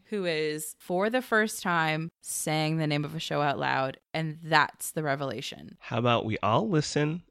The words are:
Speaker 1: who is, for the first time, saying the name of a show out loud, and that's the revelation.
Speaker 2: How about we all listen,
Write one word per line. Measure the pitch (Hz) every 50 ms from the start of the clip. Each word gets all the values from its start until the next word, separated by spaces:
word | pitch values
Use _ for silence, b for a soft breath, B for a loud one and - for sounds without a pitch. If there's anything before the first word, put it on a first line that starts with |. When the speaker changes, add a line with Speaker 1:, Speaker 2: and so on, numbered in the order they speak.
| - -
Speaker 1:
who | 214 202 185
is, | 175 160 156 156 156 151 156 156 - - _
for | - - 180 180 196 226
the | 233 254
first | 254 - 233 214 214 214 - -
time, | - 185 170 165 160 156 156 156 160 165 - _
saying | - - - - - 160 156 156 156 156 160
the | 160 156
name | 151 147 147 147
of | 143 156
a | 160
show | - - 156 147
out | 143 143 135 135
loud, | 143 131 131 135 131 135 131 - _ _ -
and | 160 160 156 151 165 170
that's | 156 160 151 143 - - - - -
the | - 165 156
revelation. | 143 139 147 143 135 107 117 139 - - - - - - -
Speaker 2:
How | - - 123 117
about | 120 120 117 113 -
we | 107 104 - -
all | 101 110 143 208 226
listen, | 180 151 143 - - 143 147 151 156 175 - _